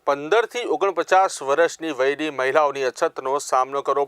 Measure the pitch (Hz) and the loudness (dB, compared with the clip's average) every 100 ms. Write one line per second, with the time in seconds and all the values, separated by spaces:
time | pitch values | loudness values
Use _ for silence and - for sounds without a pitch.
0 | - 143 151 214 220 247 220 143 196 170 | -2 -2 2 0 0 -2 -4 -2 0 -2
1 | 160 190 190 - 139 143 170 - 160 127 | 2 4 4 0 -2 2 2 0 -6 -2
2 | 135 143 156 135 131 147 147 139 131 - | 0 0 -4 -2 0 2 2 0 -4 -2
3 | 160 - 131 143 - 131 131 139 139 139 | -4 -4 -4 -4 0 0 0 -2 -2 0